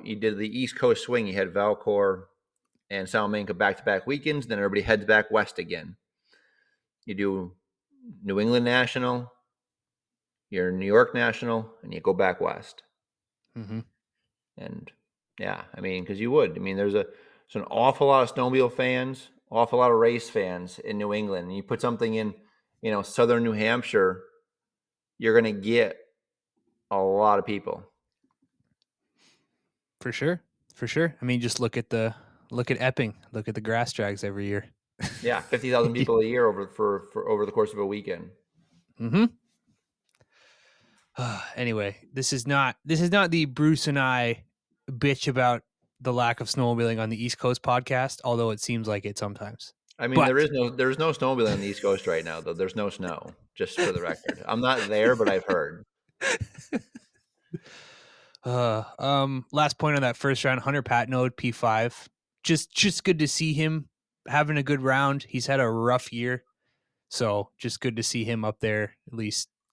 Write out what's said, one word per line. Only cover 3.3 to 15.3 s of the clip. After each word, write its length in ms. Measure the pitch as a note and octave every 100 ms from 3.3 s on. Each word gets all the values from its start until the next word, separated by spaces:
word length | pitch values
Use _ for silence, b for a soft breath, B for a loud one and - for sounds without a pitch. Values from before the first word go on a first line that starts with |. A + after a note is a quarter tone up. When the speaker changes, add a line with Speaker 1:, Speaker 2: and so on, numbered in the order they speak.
| G#2 G2+
Speaker 1:
back-to-back 520 | F2+ G2+ G2 A2 F#2+ -
weekends, 400 | D3 D3+ D3 A#2+
then 120 | G#2
everybody 240 | G2+ G2+
heads 240 | G2 A2 G2+
back 240 | G#2+ G#2+
west 280 | A2 G2+ -
again. 380 | E2+ E2+ D2 F#2+ _ _ _ _ _ _ _ _ _ _ -
You 80 |
do 380 | G2 G2+ F#2+ F2+ - _ _ _ _ A#3+ -
New 160 | G2+ G2
England 240 | A2 A#2+ A#2+
National, 680 | B2 A#2+ C3 B2 B2 B2 _ _ _ _ _ _ _ _ _ _ _ -
your 200 | F#2+ F2+
New 160 | F#2 G2
York 280 | A2 B2
National, 580 | B2 A#2 A2 A#2+ A2+ A2+ -
and 100 | -
you 60 | -
go 120 | -
back 280 | F#2 F#2+ F2
west. 420 | - - - - - _ _ _ _ _ _ A#2
Speaker 2:
Mm-hmm. 240 | G2+ A2 - _ _ _ _ _ _ -
Speaker 1:
And, 340 | - - - _ _ _ _